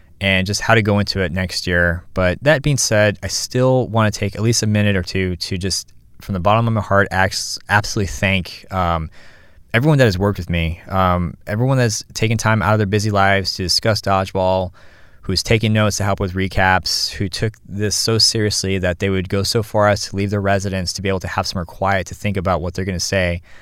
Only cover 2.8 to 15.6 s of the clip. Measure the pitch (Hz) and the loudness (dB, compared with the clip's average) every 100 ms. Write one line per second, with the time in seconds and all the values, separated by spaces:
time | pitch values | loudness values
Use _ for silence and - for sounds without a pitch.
2.8 | - 107 104 98 98 - - 127 127 131 | 2 2 2 2 -6 -8 -4 0 2 2
3.8 | 117 110 107 - 101 95 113 117 107 104 | 0 0 0 0 -4 -2 0 0 2 2
4.8 | 104 98 90 95 92 87 - 95 95 - | 2 0 -2 -2 -2 -4 -6 -4 -4 -4
5.8 | - - - - - 95 101 110 117 113 | -8 -16 -20 -16 -8 -2 2 2 2 0
6.8 | 95 98 101 92 95 - - - - 101 | 2 2 2 2 0 0 -8 -10 0 0
7.8 | 101 113 98 - 98 95 82 - - 95 | 0 -2 -4 0 0 0 -2 -10 -8 -2
8.8 | 87 82 78 - - - - - - 113 | 0 0 -4 -12 -20 -20 -20 -20 -4 0
9.8 | 151 143 120 87 101 98 87 87 82 85 | 2 4 4 4 0 -2 -2 -2 -2 -4
10.8 | - 95 92 90 87 - - 107 127 131 | -4 0 2 2 -2 -6 -6 -2 0 2
11.8 | 120 - - - 113 113 110 110 98 107 | 0 -2 -8 -4 -2 0 2 2 2 2
12.8 | 101 104 107 101 98 98 95 - 90 - | 2 0 0 2 4 2 0 -4 -2 -2
13.8 | 113 104 - 95 95 95 92 95 90 - | 0 0 0 0 0 0 2 2 -2 -8
14.8 | - - - - - 92 - 117 | -20 -20 -20 -12 -4 -2 2 2